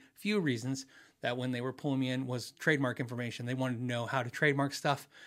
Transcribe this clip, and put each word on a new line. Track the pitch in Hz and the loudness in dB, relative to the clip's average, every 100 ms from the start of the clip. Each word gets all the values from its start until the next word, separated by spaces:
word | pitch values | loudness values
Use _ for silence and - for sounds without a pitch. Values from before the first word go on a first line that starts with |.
| - - | -12 -8
few | 202 208 | 0 2
reasons | 156 117 123 135 - - - _ | 2 0 0 -4 -6 -18 -20 _
that | 123 123 | -2 -2
when | 127 | -2
they | 123 | -2
were | 127 | -4
pulling | 127 147 135 | -4 0 2
me | 127 | 2
in | 127 127 | 0 -2
was | 123 - | -4 -6
trademark | - 170 151 131 117 | -2 2 4 2 0
information. | 123 120 120 - 123 | -4 -4 -6 -4 -4
They | |
wanted | 127 127 117 | -2 0 -2
to | |
know | 123 120 113 | -2 -2 0
how | 135 | 0
to | 120 | -2
trademark | - 151 139 139 | 2 4 4 2
stuff | - 151 135 - - | 0 0 0 -2 -20